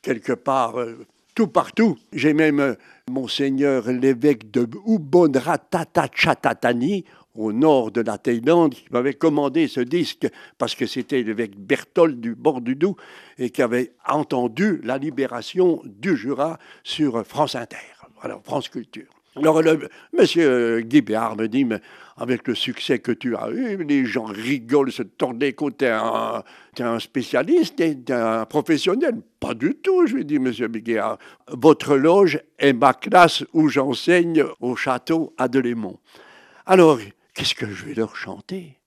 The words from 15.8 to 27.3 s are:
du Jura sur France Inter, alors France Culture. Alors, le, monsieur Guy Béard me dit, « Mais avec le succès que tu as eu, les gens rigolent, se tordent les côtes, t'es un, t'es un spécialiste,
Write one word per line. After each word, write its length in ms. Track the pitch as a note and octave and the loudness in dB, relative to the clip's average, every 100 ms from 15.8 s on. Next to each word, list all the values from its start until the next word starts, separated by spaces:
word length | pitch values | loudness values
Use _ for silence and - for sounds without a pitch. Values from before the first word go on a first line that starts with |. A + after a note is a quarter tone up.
| B2 | -6
du 320 | G2 F3+ D3 | -10 -4 -4
Jura 420 | A2 C3 D3+ E3 - - | -4 -4 -4 -6 -18 -20
sur 420 | - - D3+ A#2 G#2 | -14 -2 0 0 -6
France 300 | C3 D3+ B2+ | -2 -2 -4
Inter, 220 | A#2 - - _ - _ | -12 -16 -20 _ -20 _
alors 200 | - G2+ | -12 -12
France 240 | - C#3+ - | -8 -8 -6
Culture. 400 | B2+ G#2+ - - _ _ - | -14 -14 -18 -20 _ _ -2
Alors, 260 | D#3 D#3 | 2 4
le, 260 | D#3+ D#3+ - - - F4 | 4 0 -4 -18 -8 2
monsieur 640 | G3+ E3+ D#3 B2 A#2 A#2 | 4 4 2 4 2 -2
Guy 200 | A2+ C#3+ | 2 2
Béard 360 | G#2+ A2 A2+ G#2 | 2 -2 -2 -4
me 100 | A2 | -2
dit, « 160 | B2+ C3 | 0 0
Mais 140 | G#2+ - - - - | -2 -8 -20 -20 -12
avec 300 | A#2+ A#2+ - | -4 -4 -2
le 80 | A2+ | -4
succès 440 | - A#2+ - B2+ | -4 -8 -2 -2
que 120 | - | -2
tu 260 | A2+ B2+ G#2+ | -4 -4 -6
as 120 | A2 | -6
eu, 320 | C#3 B3+ G3 | -6 -6 -6
les 220 | D#3 C#3+ B2+ | -2 0 0
gens 200 | B2 A2 | -4 -6
rigolent, 680 | G2+ A2+ C#3+ A#2 C#3+ C3+ | -8 -4 -6 2 2 2
se 120 | - | -2
tordent 360 | G#2+ _ C3 A#2 | -10 _ -6 -2
les 140 | C#3 | -4
côtes, 240 | - D3 - | -2 -6 -2
t'es 100 | C3 | 0
un, 560 | A2 A2+ A2+ A2+ A2+ - - _ - | 0 0 -2 -4 -6 -10 -20 _ -6
t'es 80 | |
un 160 | B2 A#2 | -4 -4
spécialiste, 800 | - C#3 A#2 | -4 -6 -2